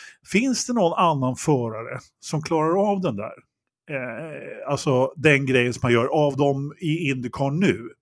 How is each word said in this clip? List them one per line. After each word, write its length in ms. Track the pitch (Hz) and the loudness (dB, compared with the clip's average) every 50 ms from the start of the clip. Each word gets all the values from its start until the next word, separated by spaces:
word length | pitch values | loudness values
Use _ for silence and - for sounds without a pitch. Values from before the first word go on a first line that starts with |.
| - - - _ _ - | -20 -20 -20 _ _ -2
finns 360 | - 208 254 269 240 - - | 0 2 2 2 0 -2 -2
det 60 | - 247 | -2 0
någon 200 | 233 180 165 - | 2 2 2 2
annan 420 | - 180 165 151 135 131 131 123 | 2 2 2 2 2 0 -2 -2
förare 640 | - - 160 147 127 117 113 110 110 117 117 131 - - _ _ _ | -2 0 2 2 2 0 -2 -6 -8 -10 -10 -10 -12 -12 _ _ _
som 220 | - - 165 151 | -10 -6 -6 -4
klarar 500 | 151 - 170 160 156 160 175 196 202 208 | -2 -2 0 0 2 2 2 2 2 2
av 100 | 202 190 | 0 0
den 140 | 180 156 107 | -2 -2 -4
där? 180 | 98 107 - - - - _ _ _ _ _ _ _ _ - | -4 -8 -10 -12 -16 -20 _ _ _ _ _ _ _ _ -10
Eh, 840 | 147 131 123 123 113 113 160 160 147 139 - - - - - - | -8 -8 -6 -8 -8 -10 -10 -12 -12 -14 -14 -14 -14 -10 -6 -4
alltså 420 | 143 - - 156 127 127 131 135 - | -4 -2 0 2 2 4 2 0 0
den 300 | 160 131 156 143 135 139 | 2 2 4 4 4 4
grejen 280 | 131 127 123 123 123 120 | 2 4 4 4 2 0
som 60 | - - | 0 2
man 100 | 123 120 | 4 4
gör 140 | 117 120 | 4 4
av 300 | 139 147 156 147 143 131 | 2 2 2 2 2 2
dem 360 | 127 147 143 139 135 139 147 - - | 2 2 2 0 0 -4 -8 -8 -6
i 300 | 185 151 156 175 170 139 | -4 -2 -2 0 0 -2
Indycar 420 | 135 127 120 120 - - 139 139 | -2 -2 -4 -6 -4 -4 -2 -2
nu. 380 | 143 170 202 151 92 107 117 - - _ | 0 2 2 0 0 -2 -6 -14 -18 _